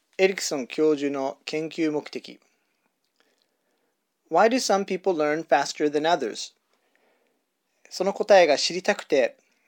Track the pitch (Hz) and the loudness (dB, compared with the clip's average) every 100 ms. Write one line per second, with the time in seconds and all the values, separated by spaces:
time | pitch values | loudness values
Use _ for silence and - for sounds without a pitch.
0 | _ - 190 196 - 151 120 - 156 147 | _ 0 0 0 -6 -6 -6 0 2 2
1 | 143 139 135 - - 156 160 160 160 151 | -2 -4 -6 -8 -8 -8 -8 -4 -2 -2
2 | 135 123 - - _ _ _ _ _ _ | -8 -14 -14 -20 _ _ _ _ _ _
3 | _ _ _ _ _ _ _ _ _ _ | _ _ _ _ _ _ _ _ _ _
4 | _ _ _ 160 220 254 - 196 196 185 | _ _ _ 2 4 2 0 0 0 -4
5 | 196 165 151 156 160 151 143 - 151 147 | -2 0 -2 -2 0 0 0 -2 -2 0
6 | 156 170 117 - - _ _ _ _ _ | 0 0 -2 -8 -14 _ _ _ _ _
7 | _ _ _ _ _ _ _ _ _ - | _ _ _ _ _ _ _ _ _ -6
8 | 185 190 208 196 165 135 - 175 180 202 | -4 -4 6 6 6 4 0 -4 -4 -4
9 | - 143 113 - _ _ | 0 0 0 -4 _ _